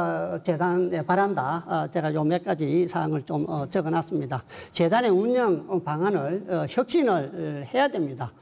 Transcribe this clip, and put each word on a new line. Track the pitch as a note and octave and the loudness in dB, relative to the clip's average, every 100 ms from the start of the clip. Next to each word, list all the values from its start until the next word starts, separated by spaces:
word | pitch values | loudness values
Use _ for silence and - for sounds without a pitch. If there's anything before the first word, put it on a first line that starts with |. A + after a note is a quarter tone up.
| E3+ E3 E3+ | 0 -2 -4
어, | E3+ | -2
재단에 | F3+ D#3 F3 F3+ F3+ E3+ | -2 0 2 2 0 0
바란다. | D3 F#3 G3+ E3 C3 E3+ F#3+ | 2 2 2 0 -2 -4 -2
아, | E3+ D3+ | -2 -2
제가 | F3 D3+ | -2 0
요 | D#3 | 0
몇 | D3+ F3+ | 2 0
가지 | F#3 D#3+ C#3+ E3 F3+ | 0 -2 0 2 0
사항을 | F3 D#3 D#3 | 0 -2 -2
좀, | - D#3 D3+ | -2 -4 -2
어, | D#3 C3+ | -4 -2
적어놨습니다. | G3 D#3+ E3 D#3 D#3 C3 C3 - - - | -2 0 -2 0 -4 -2 -6 -8 -16 -8
재단의 | - E3 A3 B3 | 0 2 4 4
운영, | F#3 A3+ B3+ A3+ E3 D#3 | 4 4 2 2 2 0
어, | F#3 | -4
방안을, | E3+ D3+ G3 F#3 C#3+ F#3+ A3+ | -2 -2 0 0 0 -4 -2
어, | E3+ D3 | -2 0
혁신을, | - B3 E4+ C4 F3 C#3 F3+ D#3 C#3+ | 0 2 2 4 2 0 -6 -6 -6
어, | B2+ | -2
해야 | B3 C#4+ | 0 0
됩니다. | G#3 C#3+ C3 A#2+ - | 0 -4 -4 -8 -10